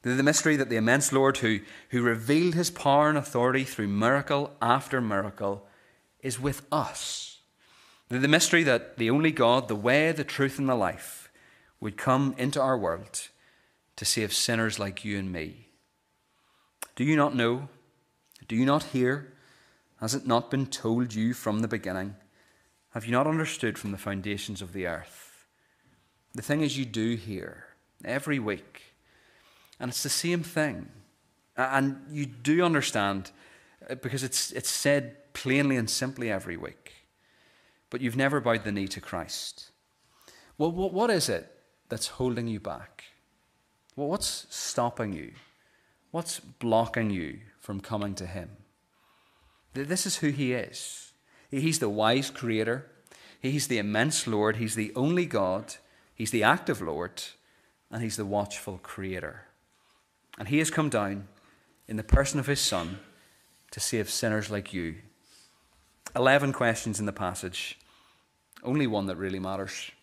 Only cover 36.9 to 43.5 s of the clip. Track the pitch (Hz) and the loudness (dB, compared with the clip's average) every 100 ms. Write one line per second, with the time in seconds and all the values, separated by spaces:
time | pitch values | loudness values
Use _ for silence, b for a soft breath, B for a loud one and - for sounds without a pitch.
36.9 | - _ _ b b b b b b b | -20 _ _ b b b b b b b
37.9 | 123 127 117 135 143 120 113 104 101 95 | -4 -2 2 2 2 2 2 0 -2 -2
38.9 | - - 90 78 - - - - _ _ | -6 -8 -8 -6 -8 -10 -14 -20 _ _
39.9 | _ b b b b b - 156 170 190 | _ b b b b b -2 -2 0 -2
40.9 | 180 240 190 - 90 - - _ _ _ | 2 2 2 2 -2 -4 -20 _ _ _
41.9 | 113 - - 127 120 117 107 - 71 - | -8 -8 -2 -2 0 -4 -4 -6 -10 -14
42.9 | - - _ _ _ _ | -20 -20 _ _ _ _